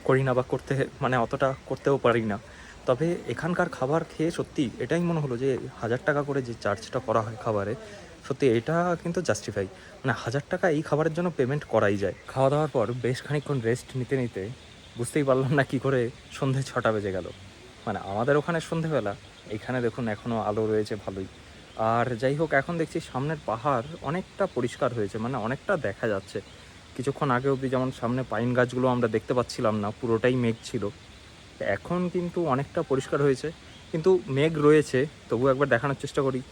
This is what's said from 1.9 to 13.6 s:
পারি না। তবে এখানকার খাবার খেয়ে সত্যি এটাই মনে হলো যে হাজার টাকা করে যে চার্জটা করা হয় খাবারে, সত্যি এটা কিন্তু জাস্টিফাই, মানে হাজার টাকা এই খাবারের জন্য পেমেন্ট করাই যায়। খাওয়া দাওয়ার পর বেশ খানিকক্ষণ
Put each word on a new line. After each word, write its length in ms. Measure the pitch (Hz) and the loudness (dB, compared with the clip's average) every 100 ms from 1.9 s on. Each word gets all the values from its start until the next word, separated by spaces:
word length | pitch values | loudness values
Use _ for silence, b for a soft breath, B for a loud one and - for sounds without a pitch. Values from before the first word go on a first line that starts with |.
| 135 | 4
পারি 240 | 123 117 | 4 4
না। 160 | 110 101 - B B B - | 0 -4 -8 B B B -2
তবে 300 | 123 165 175 - | 0 0 -2 -6
এখানকার 400 | 120 160 180 175 | -4 -2 0 -2
খাবার 320 | - 131 160 165 - | -2 0 0 -2 -2
খেয়ে 140 | 160 | -2
সত্যি 400 | 175 131 - 123 - | -2 -4 -2 -2 -2
এটাই 220 | 123 170 | -2 0
মনে 200 | 175 165 | 2 0
হলো 180 | 143 117 | -2 0
যে 200 | 135 120 131 - | 0 0 -4 -6
হাজার 220 | 110 127 - | -2 0 2
টাকা 160 | 143 | 0
করে 200 | 139 139 | 0 -2
যে 120 | 120 110 | -2 -4
চার্জটা 380 | 104 101 - 127 | -2 -2 -2 -4
করা 220 | 117 113 | 2 0
হয় 160 | 110 110 | 0 -4
খাবারে, 300 | 117 107 101 - B B B B - | -2 0 -2 -6 B B B B -8
সত্যি 200 | 131 135 | 2 4
এটা 480 | 117 117 165 175 170 | 4 2 0 0 -2
কিন্তু 180 | 170 175 | -2 -2
জাস্টিফাই, 460 | 160 104 - 104 95 B B B | 0 -2 -2 -4 -4 B B B
মানে 80 | 135 | -4
হাজার 300 | 117 - 135 - | -2 -2 -4 -2
টাকা 200 | 180 180 | 0 2
এই 120 | 147 | 2
খাবারের 320 | 160 147 160 | 2 2 2
জন্য 180 | 160 175 156 | 0 -2 0
পেমেন্ট 280 | 127 147 | 0 0
করাই 320 | - 113 104 104 | 2 4 4 4
যায়। 180 | 95 - - | 0 -4 -6
খাওয়া 220 | 131 135 | 2 4
দাওয়ার 180 | 147 156 | 4 2
পর 240 | 135 110 | 0 0
বেশ 300 | 123 117 123 | 0 -2 -2
খানিকক্ষণ 380 | - 147 - 139 | -2 -4 -2 0